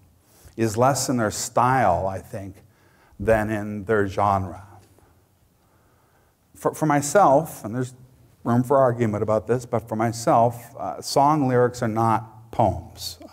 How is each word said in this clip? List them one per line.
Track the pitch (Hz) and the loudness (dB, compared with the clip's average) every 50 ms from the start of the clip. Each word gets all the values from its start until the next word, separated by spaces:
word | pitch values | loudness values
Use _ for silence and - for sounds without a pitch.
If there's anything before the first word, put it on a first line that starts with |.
| _ _ _ _ _ _ _ _ - - - | _ _ _ _ _ _ _ _ -20 -12 -6
is | 113 113 110 98 | -4 -4 -2 0
less | 117 127 135 139 - - - | 2 2 2 2 0 -2 -2
in | 127 | -2
their | 120 110 104 | 0 -2 -2
style, | - - - - - 120 120 127 131 131 110 95 85 85 95 | -2 -4 -8 -4 0 2 2 2 2 2 2 2 2 0 -2
I | 95 95 92 | -4 -6 -8
think, | - - - 101 98 98 95 - - _ _ _ _ _ _ _ _ _ _ - | -12 -12 -14 -14 -14 -14 -16 -20 -20 _ _ _ _ _ _ _ _ _ _ -6
than | 101 110 110 107 107 107 | 0 2 2 2 2 -2
in | 110 104 104 107 104 104 95 | -4 -6 -6 -8 -10 -8 -4
their | 107 110 104 101 | -2 0 0 0
genre. | 95 92 101 101 104 98 95 95 87 73 - - - - - _ _ _ _ _ _ _ _ _ _ _ _ _ _ _ _ _ _ _ _ _ _ _ _ _ _ _ _ _ _ _ _ _ _ _ | 0 0 0 0 2 2 0 -2 -6 -10 -16 -20 -20 -20 -20 _ _ _ _ _ _ _ _ _ _ _ _ _ _ _ _ _ _ _ _ _ _ _ _ _ _ _ _ _ _ _ _ _ _ _
For, | - - 143 - | -4 -4 -4 -2
for | - 156 | 0 0
myself, | 151 143 - - - - 202 185 147 135 147 165 - - - - | 2 2 0 0 2 4 4 6 6 6 4 2 -2 -10 -12 -10
and | 104 113 | -8 -6
there's | 127 127 123 - - - - _ _ _ _ _ _ - | -6 -6 -6 -8 -18 -20 -20 _ _ _ _ _ _ -4
room | 120 120 127 131 | 0 0 0 2
for | 123 143 | 2 4
argument | 135 135 123 117 120 117 107 104 104 | 4 4 2 2 0 -2 -2 -2 -2
about | 107 107 107 107 - | -2 0 0 0 0
this, | 117 120 127 123 | -2 -4 -4 -4
but | - 120 110 107 | -4 -6 -6 -4
for | - 113 | -4 -4
myself, | 107 113 117 113 - - - 139 117 117 120 117 - - - - - | -2 -2 -2 -2 -2 0 2 4 4 4 2 0 -4 -16 -18 -14 -10
uh, | 90 92 - - | -10 -10 -10 -10
song | - - - 143 139 147 156 151 135 | -8 -2 2 2 4 4 2 2 0
lyrics | 127 127 123 123 120 123 - 123 | 2 2 2 2 2 0 -2 -4
are | |
not | 110 107 113 117 113 107 101 - - - - - - | -2 0 0 2 2 2 0 -2 -8 -18 -20 -20 -10
poems, | - - 113 92 85 - - - - - - - - - - - | -2 0 0 0 0 -2 -10 -16 -16 -14 -14 -14 -14 -16 -20 -18